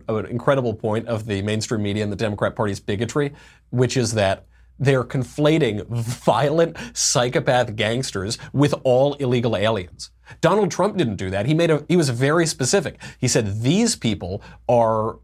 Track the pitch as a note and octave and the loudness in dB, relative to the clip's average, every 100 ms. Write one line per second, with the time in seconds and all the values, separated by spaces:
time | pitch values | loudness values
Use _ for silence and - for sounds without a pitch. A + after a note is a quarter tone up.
0 | - A2 F#2 A#2 D3 C3+ A#2+ G#2+ A2 G#2+ | -4 -4 -4 -2 2 2 0 -4 -2 -4
1 | A2+ A2+ A2 G2 G#2 G#2+ - A2 G#2 G#2 | -2 -6 -2 -2 0 -2 -2 -2 -2 -2
2 | G#2 G2+ A2 G#2 G#2 - G#2+ G2 - G2+ | -2 -2 -4 -2 -2 -2 -4 -4 -4 -4
3 | A#2 D#3 C#3+ D3 - - _ B2 B2 C3+ | -2 -2 -4 -6 -20 -20 _ 0 2 2
4 | A2+ G#2+ F#2+ F#2+ - _ - - C3+ C3 | 0 2 2 0 -6 _ -20 -2 2 2
5 | - B2 - - D3+ D#3+ B2 G2+ - A#2 | 0 -4 -6 0 2 4 2 -2 -4 -6
6 | A2+ B2 - A2 C#3 D#3+ E3 - A#3+ - | -4 0 2 2 2 2 0 -2 -12 -4
7 | - C#3 B2 D#3 B2+ B2 A#2+ G#2+ G#2+ A#2+ | 0 2 0 0 2 2 0 -2 -2 -2
8 | C3+ G2 F#2+ - - B2+ C#3+ - C3 B2 | -4 -6 -6 -6 -4 0 2 2 2 4
9 | C#3+ C#3 B2+ B2 A#2+ G2+ G#2+ A2 F2 - | 2 0 0 0 0 0 0 0 -4 -14
10 | - _ - - E3 G3 F#3+ - G3 G3 | -18 _ -20 0 2 4 2 0 -2 0
11 | B2+ F#2+ F#2+ F#2+ A#2 D#3 E3+ D3 D3 F3 | -2 -2 -4 -2 0 2 2 0 2 2
12 | C#3 A#2 C3+ E3 D#3+ - B2+ G3 D3 - | 2 0 2 2 0 -2 0 0 0 -8
13 | - - B2+ C3+ F#2+ G#2+ A#2+ F#3 A#3 - | -18 -6 0 0 0 -2 0 2 2 0
14 | A#2 E2+ F2 G2 - - - A#2+ A2+ A2 | -2 -4 -6 -8 -10 -10 0 2 4 2
15 | A2 - | -2 -6